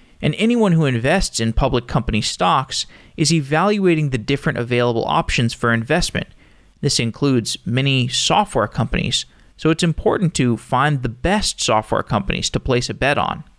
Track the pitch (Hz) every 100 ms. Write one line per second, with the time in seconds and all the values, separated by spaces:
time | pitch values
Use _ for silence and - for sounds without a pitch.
0 | - - - - 220 240 208 160 147 120
1 | 127 190 - - 113 110 135 131 - 127
2 | 107 107 - - 180 151 135 - - -
3 | - - 147 165 135 156 196 208 190 160
4 | 151 127 107 139 160 - 120 120 120 113
5 | - 165 165 - 123 - 117 113 113 160
6 | 160 - - - - - - _ 143 -
7 | 117 - 143 127 107 - - 123 139 131
8 | 123 - - 185 208 127 104 - 113 -
9 | - - - - - - 156 160 175 156
10 | - - 170 - 127 113 - 127 143 143
11 | 120 110 165 208 - - - 107 - 107
12 | - 110 98 - - 123 - 123 123 -
13 | 131 143 - - -